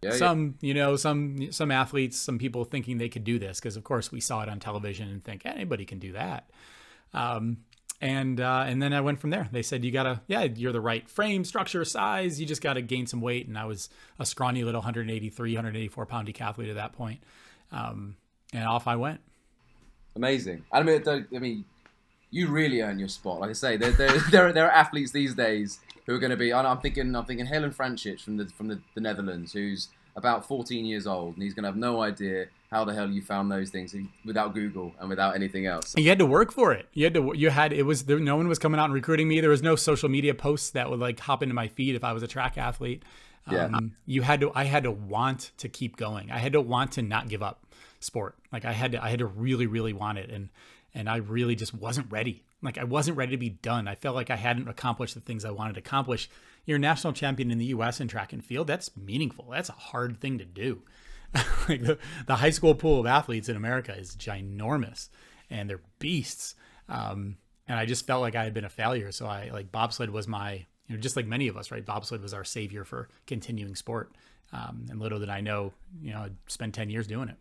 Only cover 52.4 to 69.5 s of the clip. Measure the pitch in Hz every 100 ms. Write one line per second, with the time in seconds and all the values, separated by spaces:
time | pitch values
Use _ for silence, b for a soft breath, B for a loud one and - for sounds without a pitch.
52.4 | _ _ 143 113 127 135 143 156 127 131
53.4 | 120 92 - 117 101 101 143 127 117 117
54.4 | 117 120 113 110 127 117 120 - - 113
55.4 | 107 101 110 98 - 139 127 117 - B
56.4 | B B - 147 143 156 170 135 143 135
57.4 | 123 117 120 123 113 120 127 113 95 120
58.4 | - 120 160 143 - - 98 117 151 -
59.4 | 123 127 180 - - 123 123 117 135 131
60.4 | 90 90 120 120 - B B B B -
61.4 | - - - 143 120 151 B 156 120 131
62.4 | 147 156 170 151 160 143 117 139 143 113
63.4 | 107 110 107 127 120 98 90 - - 101
64.4 | 98 101 107 147 120 113 - b b b
65.4 | b 117 101 95 - _ 147 170 131 -
66.4 | - - b b - 117 107 98 101 98
67.4 | _ _ - 120 113 120 - 127 123 113
68.4 | 110 110 101 - 113 127 101 101 110 101
69.4 | 107